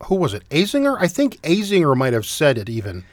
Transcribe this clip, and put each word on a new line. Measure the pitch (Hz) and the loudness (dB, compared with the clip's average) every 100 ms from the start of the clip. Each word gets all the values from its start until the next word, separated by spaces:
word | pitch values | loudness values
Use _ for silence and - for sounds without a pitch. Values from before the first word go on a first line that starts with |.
| - | -2
who | 190 | 0
was | 156 | 0
it? | 104 - | -4 -2
Azinger? | 147 202 285 277 262 | 0 2 2 0 0
I | 175 | 0
think | 180 285 - | 0 0 0
Azinger | 156 196 202 196 151 127 | -2 0 2 2 2 2
might | 131 | 2
have | 117 107 | 0 -2
said | - 147 120 | 0 0 0
it | 104 | -2
even. | 113 101 92 90 | -6 -6 -10 -14